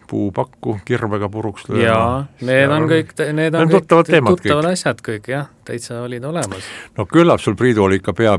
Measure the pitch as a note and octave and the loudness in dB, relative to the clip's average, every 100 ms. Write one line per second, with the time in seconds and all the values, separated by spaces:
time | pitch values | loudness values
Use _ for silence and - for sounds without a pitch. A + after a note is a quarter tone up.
0 | - A2 G#2 G#2 C3 _ B2 G#2+ - A#2+ | -8 -4 -4 -4 -6 _ -8 -8 -4 -4
1 | A2+ G#2 G2+ G#2 G#2+ G2 - G#2+ A2+ A2+ | -2 -4 -4 -6 -8 -10 -6 -2 0 2
2 | A#2 C3 C#3 _ B2 C3 C#3 D3+ D#3 D#3+ | 0 -2 -8 _ 0 2 2 2 2 0
3 | D#3 - D3 D3+ D#3+ D#3+ D#3+ F#3 E3+ E3+ | 0 -6 -4 -2 0 2 4 2 4 4
4 | E3 E3 A#2 F3+ G#2 D3 E3 F3+ D3 A#2 | 6 4 4 2 2 0 0 -2 -4 -4
5 | - G#2+ G#2+ C3+ C#3 _ - A#2+ - A#2+ | -6 -8 -6 -8 -8 _ -12 -12 -10 -10
6 | B2 B2 C3+ E3+ A2 F#2+ - - - - | -10 -10 -8 -6 -6 -8 -14 -18 -14 -8
7 | G2+ D#3 E3+ A2+ - G2+ B2 G#2+ F#2+ F#2+ | 2 4 6 2 0 0 2 2 2 2
8 | - F#2+ A2+ | -2 0 2